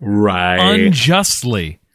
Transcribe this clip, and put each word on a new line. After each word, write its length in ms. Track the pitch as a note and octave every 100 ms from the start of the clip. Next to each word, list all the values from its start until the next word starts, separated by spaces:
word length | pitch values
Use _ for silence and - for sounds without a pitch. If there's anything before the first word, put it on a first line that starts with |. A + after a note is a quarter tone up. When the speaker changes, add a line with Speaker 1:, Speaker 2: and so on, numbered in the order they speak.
Speaker 1:
Right. 560 | G2+ G#2 G#2 F2+ F2+ F2+
Speaker 2:
Unjustly. 1200 | F#3+ G#3 G#3 C#3+ C3+ F#3 G3 - B2 G#2+ D#2+ E2 _